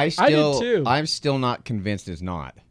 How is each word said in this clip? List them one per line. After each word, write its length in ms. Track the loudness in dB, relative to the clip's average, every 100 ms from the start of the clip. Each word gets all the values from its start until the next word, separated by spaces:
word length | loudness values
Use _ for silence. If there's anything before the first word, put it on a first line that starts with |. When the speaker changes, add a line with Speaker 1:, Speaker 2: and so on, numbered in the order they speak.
Speaker 1:
I 0 |
did 80 | 0
Speaker 2:
still, 480 | 4 4 4 4 2
Speaker 1:
too. 220 | 0 0 2
Speaker 2:
I'm 200 | 0 0
still 320 | -2 -2 0
not 260 | 0 -4
convinced 440 | -6 -4 -4 -6 -6
it's 140 | -8
not. 340 | -6 -8 -10 -14 _